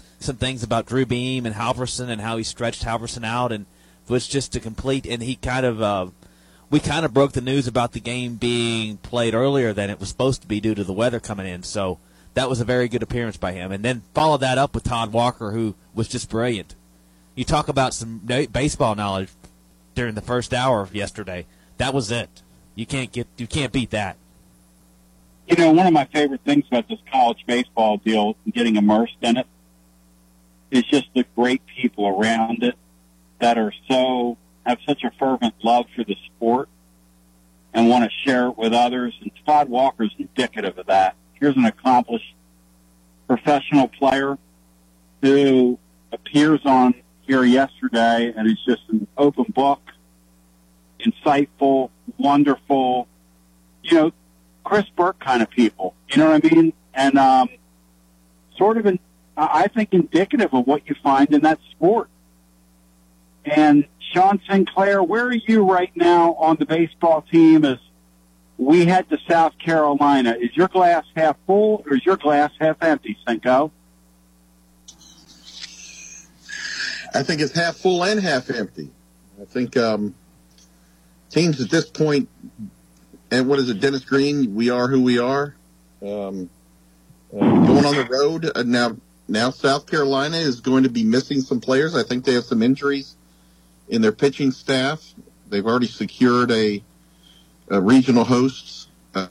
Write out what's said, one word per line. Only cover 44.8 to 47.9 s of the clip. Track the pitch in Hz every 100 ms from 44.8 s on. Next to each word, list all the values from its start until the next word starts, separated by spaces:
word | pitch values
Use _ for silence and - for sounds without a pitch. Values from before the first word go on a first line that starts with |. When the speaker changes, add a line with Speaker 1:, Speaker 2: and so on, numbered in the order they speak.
| _ _ _ -
Speaker 2:
who | 135 139 139 131 123 123 _ _ -
appears | - - 143 147 302
on | 139 131 - - _ _
here | - 135
yesterday | 127 127 135 - 127